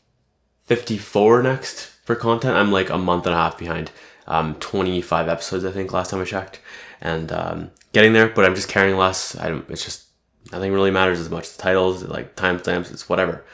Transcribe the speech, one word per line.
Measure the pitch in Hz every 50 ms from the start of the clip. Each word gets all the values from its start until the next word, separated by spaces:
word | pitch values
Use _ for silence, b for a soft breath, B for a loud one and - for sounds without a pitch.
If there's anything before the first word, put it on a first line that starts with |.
| _ _ _ _ _ _ _ _ _ _ _ _ _
fifty-four | - 120 117 - - 113 101 - - - 104 104 107 117 123
next | 123 131 131 135 - - - - - - - _ _
for | - 117
content. | 117 - 113 117 113 - 131 107
I'm, | 90 104 104
like, | 101 95 95 -
a | - 87
month | 92 90 87 90 87
and | 90 85
a | 85
half | 82 82 - -
behind. | 87 85 82 82 80 - - B B B B B B -
Um, | 80 80 80 78 76
twenty-five | - - - - 98 95 92 90 87 87 - 82 82 82 82
episodes, | 85 82 - - 95 92 92
I | 95
think, | 92 98 95 92
last | 98 92 90 -
time | - 95
I | 92
checked. | 90 104 95 92 - - - B B B B B B B B
And, | B 82 82 80 82 78
um, | 82 82 85 85 85 82 85 87 - - _ _ -
getting | 110 107 110 113
there, | 110 110 110
but | 113 110 98
I'm | 92 92
just | 98 98 -
caring | - 104 98 98 95
less. | 95 92 92 92 - - - -
I | 82 80 80
don't, | 82 - - -
it's | - - -
just, | - - - - _ _ _ _ _ _ _ - -
nothing | - 90 98 98
really | 98 98 98 98
matters | 95 95 95 95 90 85
as | 85 80
much. | 85 85 87 -
The | - - -
titles, | 95 92 95 92 92 92 90 90
like, | - - - - - -
timestamps, | - 92 90 90 87 - 92 87 90 90 -
it's | - - - -
whatever. | 87 90 95 85 82 76 - B